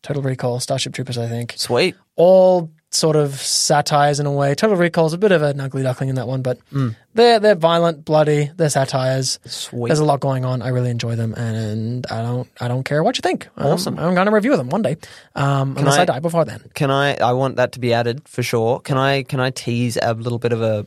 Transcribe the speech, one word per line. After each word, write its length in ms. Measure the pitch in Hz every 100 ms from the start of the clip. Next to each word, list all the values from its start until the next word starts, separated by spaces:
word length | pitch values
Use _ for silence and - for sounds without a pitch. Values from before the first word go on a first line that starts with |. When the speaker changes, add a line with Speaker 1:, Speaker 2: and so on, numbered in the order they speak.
Speaker 1:
Total 220 | - 139
Recall, 360 | 135 127 127 123
Starship 340 | - 135 135
Troopers, 240 | - 127 120
I 80 | 117
think. 240 | 117 120 -
Speaker 2:
Sweet. 380 | - 120 180 - _ -
Speaker 1:
All 560 | 170 190 185 180 165 - _
sort 280 | - 165 151
of 180 | 143 139
satires 800 | - - - 147 143 147 143 143
in 60 | 147
a 60 |
way. 240 | 143 143 143
Total 200 | 220 185
Recall's 340 | 175 170 160
a 40 | 170
bit 140 | 208
of 80 | 175
an 180 | 147 139
ugly 240 | 135 135
duckling 260 | 131 123 135
in 60 | 131
that 100 | 113
one, 140 | 131
but 160 | 127 123 _
Speaker 2:
Mm. 240 | 139 127 113 _ -
Speaker 1:
they're, 220 | 240 226
they're 140 | 208 190
violent, 500 | 165 170 170 151 156
bloody, 440 | 156 151 147 147 -
they're 140 | 156
satires. 680 | 143 135 135 131 131 131 - 123
Speaker 2:
Sweet. 440 | - - 120 120
Speaker 1:
There's 100 | 151
a 60 | 151
lot 160 | 139
going 240 | 139 131 127
on. 160 | 127
I 80 | 117
really 200 | 127 123
enjoy 260 | 120 117 117
them, 180 | 113
and 760 | 107 117 110 107 110 113 123 123
I 120 | 113
don't, 260 | 117 123 123 -
I 80 | 120
don't 140 | 127
care 200 | 131 143
what 140 | 190 262
you 40 |
think. 280 | 359 370 - -
Um, 100 | 139
Speaker 2:
Awesome. 260 | 175 - 151
Speaker 1:
I'm 160 | 156 180
gonna 160 | 196
review 240 | 214 214 240
them 140 | 123
one 140 | 180
day, 120 | 202 156 - - - -
um, 380 | 139 139 135 135
Speaker 2:
Can 40 |
Speaker 1:
unless 140 | 139 143
I 60 |
Speaker 2:
I 20 | 180
Speaker 1:
die 140 | 123
before 260 | 165 170 147
then. 160 | - - -
Speaker 2:
can 140 | 139
I, 260 | 139 143 -
I 160 | 113
want 240 | 127 135 -
that 160 | 123
to 60 | -
be 120 | 120
added 320 | 117 120 127 -
for 140 | -
sure. 380 | 120 120 113 135
Can 180 | - 135
I, 260 | 135 139
can 180 | 131 131
I 80 | 127
tease 480 | 123 - 120 120 113
a 120 | 117
little 260 | 113 120 117
bit 140 | 120
of 80 | 117
a, 240 | 113 107